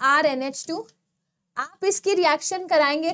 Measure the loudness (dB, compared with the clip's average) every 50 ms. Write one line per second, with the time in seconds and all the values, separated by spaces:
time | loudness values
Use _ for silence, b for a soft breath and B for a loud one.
0 | 0 2 4 4 4 2 0 -2 -4 -6 -8 -8 -8 -8 -8 -8 -8 -12 _ _
1 | _ _ _ _ _ _ _ _ _ _ _ -10 -10 -10 -8 _ -2 0 0 0
2 | 0 0 0 2 4 2 2 0 -2 -6 -6 -6 -2 2 2 4 4 2 0 -2
3 | -2 -4